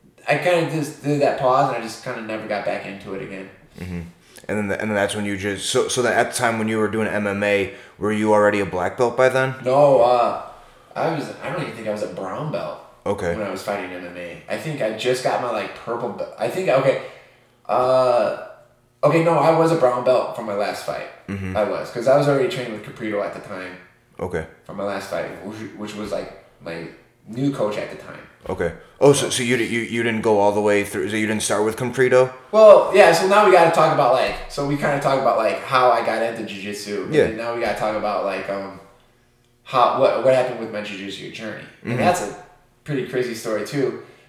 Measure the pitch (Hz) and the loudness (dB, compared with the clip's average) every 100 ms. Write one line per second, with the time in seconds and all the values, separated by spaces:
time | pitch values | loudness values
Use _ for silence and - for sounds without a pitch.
0 | _ _ - - 180 175 151 156 139 - | _ _ -4 -2 2 0 0 -2 -6 -6
1 | 139 147 - - 131 131 139 117 113 - | -2 0 2 2 2 2 2 -2 -8 -10
2 | 135 123 110 107 104 101 87 95 98 98 | -10 -10 -8 -8 -6 -6 -4 -6 -8 -12
3 | 101 98 95 95 95 - _ - 90 87 | -12 -10 -10 -12 -16 -20 _ -14 -10 -10
4 | 85 - _ - - 104 104 95 107 104 | -10 -16 _ -16 -8 -4 -2 -4 -2 0
5 | 101 104 101 101 101 95 - 131 110 - | 0 -2 -4 -4 -4 -4 -2 0 0 0
6 | 117 101 117 - 120 113 110 110 107 110 | 2 2 0 0 -2 -2 -2 0 0 -2
7 | 104 95 104 98 104 101 95 - - - | -2 -2 -4 -2 0 0 0 -6 -20 -6
8 | 98 107 107 104 104 104 95 90 90 - | -4 0 2 4 4 2 0 -2 -4 0
9 | 120 - 131 131 131 131 127 135 147 131 | 0 2 2 2 0 -2 0 4 6 6
10 | 120 123 113 - - - - - - - | 6 4 2 -2 -10 -18 -20 -20 -14 -4
11 | 156 160 113 - 117 165 123 110 107 104 | -4 -4 -8 -10 -8 -8 -8 -8 -8 -6
12 | - - 95 - - 95 - - - - | -8 -8 -10 -8 -6 -6 -6 -10 -16 -10
13 | - 101 90 87 101 95 - 101 92 90 | -6 -4 -4 -4 -6 -8 -6 -6 -8 -12
14 | 90 90 87 85 - 110 160 143 113 107 | -14 -12 -14 -14 -10 -8 -8 -6 -4 -4
15 | 127 123 - 104 123 110 95 - - 113 | -2 -2 -2 -2 -4 -4 -6 -10 -8 -6
16 | 117 98 - - 117 185 185 135 135 - | -6 -6 -10 -6 -6 -2 0 2 2 0
17 | - - - _ _ _ - 113 127 131 | -4 -16 -20 _ _ _ -4 0 2 4
18 | 127 120 98 87 - - _ _ _ _ | 4 4 2 -2 -10 -18 _ _ _ _
19 | 147 165 165 160 151 160 165 165 127 123 | 2 4 4 4 4 4 4 4 2 2
20 | 127 123 - - 107 101 98 90 - 65 | 2 2 0 -6 -6 -4 -4 -4 -6 -8
21 | - - - 98 95 95 101 87 - - | -10 -14 -10 -8 -4 -2 -2 -2 -6 -2
22 | 117 139 147 139 123 - 117 107 - - | 4 4 4 2 0 -2 -8 -10 -14 -10
23 | 113 101 98 - - 95 90 90 - _ | -6 -4 -4 -8 -12 -12 -12 -14 -20 _
24 | _ - 92 85 80 - - 98 101 98 | _ -12 -6 -6 -8 -12 -16 -8 -6 -6
25 | - 85 85 87 95 110 110 - 104 104 | -6 -6 -8 -10 -14 -12 -14 -12 -12 -10
26 | 101 87 - - - _ 82 85 82 - | -8 -8 -8 -14 -20 _ -14 -12 -12 -16
27 | _ _ - 117 143 139 104 101 87 - | _ _ -14 -4 -2 -2 -4 -4 -8 -12
28 | - - - _ - 92 87 85 - - | -16 -18 -20 _ -10 -4 -4 -6 -14 4
29 | 143 143 - 110 120 123 107 113 110 113 | 6 6 2 -2 0 0 0 -4 -4 -2
30 | 117 110 110 104 101 104 104 104 101 104 | -2 0 2 4 4 2 2 2 0 -4
31 | 101 107 107 107 - 104 107 113 127 120 | -4 -2 -2 -2 -2 0 0 -2 -4 2
32 | 127 127 127 - - 214 214 196 - 190 | 4 6 4 0 0 8 10 10 8 8
33 | 180 165 190 202 202 175 165 165 156 143 | 8 6 4 6 8 8 6 6 4 4
34 | 127 127 110 - - - 143 143 151 139 | 4 4 2 -4 -8 -6 -2 -2 0 0
35 | 139 135 120 104 110 - - 127 127 120 | 0 2 2 2 0 -2 0 4 4 4
36 | 117 113 113 113 101 101 101 101 - - | 2 -2 -2 -4 -8 -10 -10 -10 -6 -6
37 | - 151 107 110 117 117 113 101 107 107 | 0 2 2 0 -6 -4 -4 -2 -2 -2
38 | 104 98 98 95 95 98 98 95 - _ | -2 -2 -2 -4 -6 -6 -8 -14 -20 _
39 | _ _ _ _ _ _ - 127 120 - | _ _ _ _ _ _ -4 2 2 4
40 | 131 - 131 131 123 117 113 104 101 98 | 2 4 4 4 2 -4 -8 -8 -8 -10
41 | 98 - 101 - 110 101 - - - 123 | -10 -12 -14 -12 -12 -12 -14 -14 -6 0
42 | 175 175 - - - _ _ _ - 135 | 2 0 -2 -10 -18 _ _ _ -6 -6
43 | - 127 117 110 117 107 104 147 - - | -4 -4 -4 -6 -4 -4 -4 -2 -2 -4
44 | - - | -12 -20